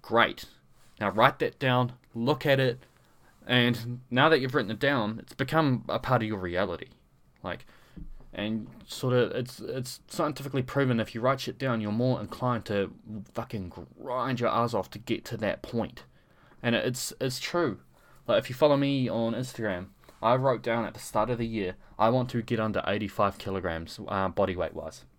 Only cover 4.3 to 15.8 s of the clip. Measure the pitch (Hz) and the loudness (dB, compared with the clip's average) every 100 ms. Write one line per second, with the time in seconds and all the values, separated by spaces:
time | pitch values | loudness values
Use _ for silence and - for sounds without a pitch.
4.3 | 160 131 143 101 110 143 139 104 110 - | 4 2 -2 -2 0 2 2 0 -4 -12
5.3 | - 131 160 151 123 - 92 - 123 110 | -6 -2 2 2 2 0 -4 2 2 2
6.3 | 107 92 87 95 85 - - _ _ _ | -4 -2 -2 -2 -4 -10 -18 _ _ _
7.3 | _ - 87 - - - - - - - | _ -10 -10 -12 -20 -20 -16 -14 -14 -14
8.3 | - 104 110 107 - - - 131 127 120 | -6 -4 -4 -6 -16 -16 -6 0 2 2
9.3 | 120 127 - 113 131 131 - - - 151 | 0 -6 -8 -8 -8 -8 -12 -14 -4 -2
10.3 | 135 139 139 127 - 135 117 110 117 120 | -2 -4 -4 -2 0 2 2 0 0 0
11.3 | 135 - - 135 117 104 107 127 123 104 | 0 -4 -6 -2 -2 0 0 2 0 -4
12.3 | - 123 120 - 101 95 - - 107 98 | -4 -2 -2 -2 -2 -2 -4 -14 -14 -10
13.3 | - 117 110 90 87 78 - - 127 123 | -8 -8 -8 -8 -12 -16 -14 -6 -2 0
14.3 | 123 120 110 117 110 92 - - 113 - | 0 2 2 2 0 -4 -8 -4 -4 -4
15.3 | 110 104 - - 117 | -4 -2 -4 -4 -4